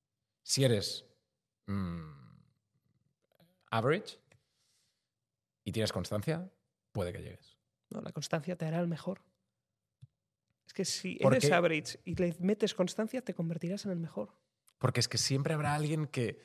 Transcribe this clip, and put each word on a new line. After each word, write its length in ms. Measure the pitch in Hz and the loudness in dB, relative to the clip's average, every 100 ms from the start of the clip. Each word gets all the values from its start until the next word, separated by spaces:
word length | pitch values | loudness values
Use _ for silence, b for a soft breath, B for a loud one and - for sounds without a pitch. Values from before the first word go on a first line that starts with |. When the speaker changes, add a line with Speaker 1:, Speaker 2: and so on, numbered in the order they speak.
| _ _ _ _ | _ _ _ _
Speaker 1:
Si 220 | - 131 | -2 4
eres, 420 | 135 104 - - - _ _ _ _ _ - | 6 4 2 -8 -14 _ _ _ _ _ -6
mm, 460 | 98 90 85 78 71 58 50 _ _ _ _ _ _ _ _ _ _ _ _ _ | -4 -2 -6 -10 -16 -20 -20 _ _ _ _ _ _ _ _ _ _ _ _ _
average 480 | 113 127 180 - - _ _ _ _ _ _ _ _ _ _ _ _ _ _ | 2 4 2 0 -18 _ _ _ _ _ _ _ _ _ _ _ _ _ _
y 80 | 104 | -6
tienes 200 | 110 104 | -2 0
constancia, 580 | 98 87 107 160 165 185 _ _ _ _ | -2 -2 -2 -2 -4 -6 _ _ _ _
puede 200 | 104 90 | -4 -4
que 80 | 87 | -4
llegues. 360 | 87 - - _ _ _ _ | -12 -16 -20 _ _ _ _
Speaker 2:
No, 100 | - | -10
la 120 | - | -8
constancia 440 | 160 - 165 170 175 | -10 -4 -4 -4 -6
te 80 | 160 | -2
hará 140 | 165 | -2
el 80 | 170 | -2
mejor. 340 | 160 180 190 _ _ _ _ _ _ _ _ - _ _ _ _ _ - | -4 -6 -8 _ _ _ _ _ _ _ _ -20 _ _ _ _ _ -14
Es 80 | |
que 100 | - | -4
si 320 | 180 - 185 - | -4 -2 -6 4
Speaker 1:
Porque 220 | - 254 | 6 6
Speaker 2:
eres 140 | - | 6
average 480 | 175 170 151 - - | 6 4 2 -4 -12
y 100 | 180 170 | -8 0
le 180 | 175 165 | 0 2
metes 340 | 185 214 214 | 0 2 0
constancia, 480 | - 180 - 226 254 | 2 0 0 -4 -4
te 120 | 226 | -6
convertirás 500 | 180 165 160 170 202 202 | -4 -4 -4 -4 -4 -4
en 60 | |
el 60 | 175 | -4
mejor. 360 | 165 - 214 _ _ _ _ _ | -4 -6 -8 _ _ _ _ _
Speaker 1:
Porque 220 | 120 123 | 0 2
es 80 | - | 0
que 100 | 117 | 0
siempre 360 | - 135 143 | 2 2 2
habrá 200 | 156 143 | 0 0
alguien 320 | 147 151 160 147 | 0 0 0 -2
que 340 | 131 113 - | -2 -2 -4